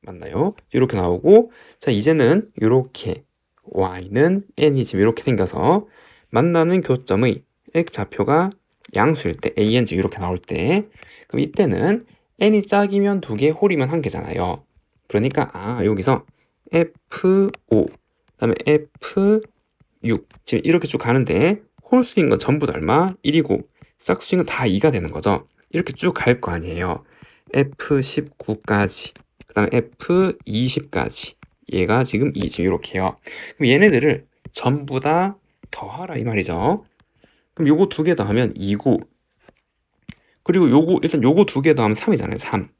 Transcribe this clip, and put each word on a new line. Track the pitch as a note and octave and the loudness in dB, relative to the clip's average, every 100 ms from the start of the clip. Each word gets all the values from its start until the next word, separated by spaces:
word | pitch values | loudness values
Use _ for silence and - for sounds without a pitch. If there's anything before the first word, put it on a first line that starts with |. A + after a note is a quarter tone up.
맞나요? | - F#2 C#2+ E2 E3+ - _ | -18 -16 -10 -2 -2 -4 _
이렇게 | B2 B2+ G#2 | -2 0 0
나오고, | F2+ F2 D#3 G#3+ A#3 - - _ | -2 0 6 6 6 -6 -20 _
자, | - | -2
이제는 | G#2+ A#2 D#3+ A#2+ F3+ G#3+ - | 0 2 4 4 2 0 -2
요렇게 | A2 B2+ C3 - - D#2+ _ _ _ _ | 2 2 0 -10 -10 -10 _ _ _ _
Y는 | - F#2 F#2+ F2+ F#2 G#2 D#3 G3 G3 - | -10 -4 -4 -4 -6 2 2 2 -4 0
N이 | D3+ C3+ A#2 | 2 2 -2
지금 | F#2+ | 2
이렇게 | G#2 A2+ | 2 2
생겨서 | - A2+ F#2 - G#2 G#2 - _ _ _ _ | -2 0 0 0 2 2 -2 _ _ _ _
만나는 | - D#3+ E3+ E3 F#3 | 0 2 2 2 2
교점의 | E3+ C3 - F#2+ B2 - _ _ _ | 0 -2 0 0 2 -2 _ _ _
X좌표가 | D#3+ E3 - G2+ - G2+ D3+ F#3 G3 _ _ - - | -4 -4 -6 -10 -4 2 2 2 -4 _ _ -10 0
양수일 | A#2+ D#3 F2+ D2 | 0 0 -4 -4
때, | - - | -6 0
에이엔 | G#2 A#2+ A2+ | 2 2 0
지금 | E2+ | 0
이렇게 | G2+ - | -2 -4
나올 | F2+ F#2 | -6 -6
때, | - D#2+ G2 F#3+ G#3 - - - _ | -6 -4 0 0 -2 -14 -20 -20 _
그럼 | B2 | -4
이때는 | D3+ - F3+ F#2 E3 A3 - _ _ _ | -4 0 0 2 0 0 -4 _ _ _
N이 | G3+ G#3+ G3+ | 2 2 2
짝이면 | G3+ G3+ G3 G3+ G3 | 0 2 2 0 0
두 | - G#2+ | -4 0
개, | C#3+ | 0
홀이면 | D#3+ G#3 E3+ C3 | 2 0 2 0
한 | E3 | -2
개잖아요. | D3+ - - - F2+ - _ _ _ _ _ | -4 -6 -8 -4 -4 -6 _ _ _ _ _
그러니까, | G#2 B2 C#3 - | 0 0 0 -4
아, | F2 G2 A#2+ G2+ | -6 -8 -2 -2
여기서 | G#2 F#2 C3+ - _ _ _ - | 0 0 0 -2 _ _ _ -4
에프 | E3 E3 _ _ - F#3 F#3+ G3 - _ | 0 0 _ _ -4 2 2 2 -2 _
오, | A2 D#2+ - _ _ _ | 0 0 -6 _ _ _
그다음에 | _ A#2 A2+ - | _ -2 -2 2
에프 | D3+ D3+ _ - - G3 G#3+ G#3+ _ _ _ _ _ | 0 0 _ -6 -2 2 2 -2 _ _ _ _ _
육, | - A2 - - - | -4 -4 -6 -20 -4
지금 | A#2 D3 | -2 2
이렇게 | E3+ D3 | 0 0
쭉 | C#3+ | -6
가는데 | A#2+ C3+ C3 E2+ D3+ G#3 _ _ - | 0 0 2 2 2 0 _ _ 0
홀수인 | B3 B3 - D3 | 0 2 0 2
건 | G#2+ | 2
전부 | - D3 D3 | 2 0 0
다 | - | -4
얼마? | D#2 C3+ F#3 F#3 | 0 2 0 -2
일이고 | C#3+ D#3 D3 - - _ - _ | -2 0 0 -2 -4 _ -20 _
짝수인 | - - - F3+ | -4 -4 0 -2
건 | - | -2
다 | - B2 | -2 -2
이가 | F#2+ D#3 | 2 2
되는 | G#2+ E2 | 0 -4
거죠. | - G#2 G2 - _ _ | -4 -2 -2 -4 _ _
이렇게 | D#3+ F3+ | -6 -6
쭉 | C3 F3+ | -4 -4
갈 | - - B2 | -2 0 0
거 | - | -2
아니에요. | F2 F2 E2 F2+ D#2+ - _ - _ _ | -6 -6 -6 -6 -6 -10 _ -20 _ _
에프 | - C#3 C#3 - C#3+ | -2 -2 -4 -4 -2
십구까지, | C3 - - _ - G#2+ - G#2 G2+ - - - _ _ - | -2 -6 -8 _ -8 -8 -2 -2 -2 -4 -16 -18 _ _ -8
그다음에 | - G#3 | -2 0
에프 | A2 - _ - F3 F#3+ - - | 0 -4 _ -2 0 0 -2 -6
이십까지. | G#2 B2+ D3+ - - G#1+ - - _ - _ - | -4 -2 -4 -6 -6 -6 -8 -16 _ -20 _ -6
얘가 | F#2 F2+ A2+ | -2 0 0
지금 | B2 G#2 C3+ C#2 | 0 0 -2 -2
이, | - | -8
지금 | - F2 | -2 -2
이렇게요. | D#2+ - F#2 F#2 - - - - - | -2 -4 -4 -4 -6 -18 -18 -20 -2
그럼 | C3 | 2
얘네들을 | C#3 G#3 C#3 D3 C#3 - _ - | 6 6 4 2 0 -6 _ -20
전부 | - A#2+ C#3+ C#3 C3+ | -4 -2 -2 -4 -6
다 | C#3 E3 F#3+ G3+ _ _ - | 0 0 0 -6 _ _ -20
더하라 | - - - F#3 C#3+ | -16 -14 -14 -10 -8
이 | |
말이죠. | A2+ G#2+ F2 E2+ A2 G#3 - _ _ _ _ _ _ | -4 -4 -4 -2 -2 -2 -6 _ _ _ _ _ _
그럼 | - D3+ | -2 2
요거 | D#3 G3 | 4 2
두 | - | 0
개 | D#3 E3+ | 0 0
더하면 | G2+ G#2+ B2 - | 0 0 0 -2
이고, | G2 G#2 - - - _ _ _ _ _ _ _ _ _ _ - _ _ | -4 -2 0 0 -2 _ _ _ _ _ _ _ _ _ _ -20 _ _
그리고 | - F3+ D#3+ | 0 2 6
요거, | C3 E3 F#3 | 6 4 2
일단 | E3 D#3+ | 0 0
요거 | B2 E3+ G3+ | 2 4 2
두 | C#3 | 2
개 | C3+ D3 | 2 2
더하면 | G#2+ G#2+ | 2 0
삼이잖아요. | - E3+ - - | 0 -2 -2 -8
삼. | - - - _ | -4 -6 -6 _